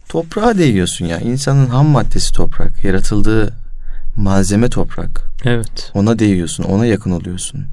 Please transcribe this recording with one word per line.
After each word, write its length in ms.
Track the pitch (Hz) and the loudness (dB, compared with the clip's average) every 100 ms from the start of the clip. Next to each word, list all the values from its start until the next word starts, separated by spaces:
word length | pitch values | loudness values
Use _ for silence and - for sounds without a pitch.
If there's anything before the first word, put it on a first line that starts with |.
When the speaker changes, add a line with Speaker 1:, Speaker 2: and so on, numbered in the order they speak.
| - | -8
Speaker 1:
toprağa 500 | 160 165 208 233 202 | -8 -6 -2 0 2
değiyorsun 480 | 156 98 87 - 85 | 2 0 -2 -4 -6
ya. 120 | 82 | -6
İnsanın 460 | 117 131 139 139 127 | -6 -4 0 0 0
ham 200 | 123 151 | 2 2
maddesi 460 | 135 101 92 - | 2 2 2 4
toprak. 520 | - 82 - - - | 4 4 4 4 4
Yaratıldığı 680 | 101 92 - 104 104 110 104 - - - - - - - | 2 2 2 4 4 4 0 -2 -10 -8 -6 -2 -2 0
malzeme 520 | 98 98 98 104 120 | 2 2 2 2 2
toprak. 520 | - 85 87 87 - - - | 0 -2 -2 -2 0 -2 -2
Speaker 2:
Evet. 460 | 127 120 110 - - | 0 -2 -4 -8 -6
Speaker 1:
Ona 240 | 101 104 113 | -2 0 2
değiyorsun, 460 | 107 92 82 - | 0 0 -4 -6
ona 220 | 85 98 117 | -4 -2 0
yakın 240 | 98 95 | -2 -4
oluyorsun. 560 | 87 92 90 - - - | -6 -6 -10 -10 -10 -10